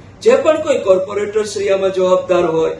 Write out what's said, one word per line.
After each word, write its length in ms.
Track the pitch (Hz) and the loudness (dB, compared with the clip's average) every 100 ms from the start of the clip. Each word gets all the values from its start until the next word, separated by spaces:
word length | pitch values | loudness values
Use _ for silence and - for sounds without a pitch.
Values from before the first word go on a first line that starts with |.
| - - | -20 -2
જે 140 | 220 269 | 2 4
પણ 200 | 311 311 | 2 0
કોઈ 220 | 311 240 | 0 0
કોર્પોરેટર 680 | 190 185 196 202 202 214 | 2 2 0 -6 -4 -4
શ્રી 240 | 208 202 196 | -4 -4 -2
આમાં 220 | 190 190 | 0 0
જવાબદાર 560 | 185 180 185 185 180 170 | 0 0 0 0 0 0
હોય 240 | 160 160 | 0 -2